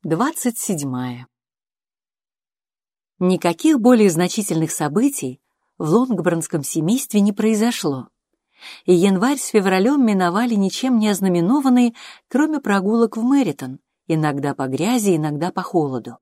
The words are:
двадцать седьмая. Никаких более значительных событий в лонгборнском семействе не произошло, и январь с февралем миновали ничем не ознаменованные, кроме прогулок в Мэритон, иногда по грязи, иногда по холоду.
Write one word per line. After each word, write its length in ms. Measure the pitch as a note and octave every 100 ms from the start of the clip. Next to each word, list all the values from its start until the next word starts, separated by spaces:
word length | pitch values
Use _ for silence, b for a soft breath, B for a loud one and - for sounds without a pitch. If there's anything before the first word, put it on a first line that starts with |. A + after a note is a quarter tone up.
двадцать 560 | E3 D#3+ C4+ E4 B3 A#3
седьмая. 680 | - E3+ C#3+ B2+ B2+ B2 B2+ _ _ _ _ _ _ _ _ _ _ _ _ _ _ _ _ _ _ _
Никаких 600 | F#3 F3+ F3 E3 D#4 D4
более 300 | A3+ B3 G#3
значительных 640 | D#3+ F3+ - G3+ D#3+ D#3+
событий 720 | - D3+ D#3+ C#4 - C3 B2+ _ _ _ _
в 140 | D#3
лонгборнском 720 | G3 C4 G3 E3+ E3 D#3 E3
семействе 560 | C#3 D#3+ D#3+ B3+ - G#3
не 140 | G3+
произошло, 760 | G3+ G#3+ G#3+ A#3 A#3 D#3+ C3+ A#2 _ _ _ _ B B B -
и 80 |
январь 420 | F3 G3 F#3 A#3+ C#4+
с 120 | -
февралем 580 | A3 F#3+ F#3 G#3+ C#4+ A#3
миновали 480 | G3 F3 F#3 B3
ничем 440 | G#3 G3 - C4 A#3
не 100 | G#3+
ознаменованные, 840 | F#3+ F#3+ F3 E3+ C#4+ C4+ B3 A#3+ B B B _
кроме 320 | B3 D#4 D4+
прогулок 580 | - G3 F#3+ A3+ A3+ A3
в 40 |
Мэритон, 580 | A#3+ C#4 A3 C#3 C3 C3+ _ _ -
иногда 480 | D#3+ D#3 C#3+ C#3+
по 140 | C#3 C3
грязи, 480 | C3 F#3 B3 G3+ E3
иногда 360 | D3+ D3 F3
по 80 | -
холоду. 560 | F3+ E3+ D3 B2+ A2+ A#2+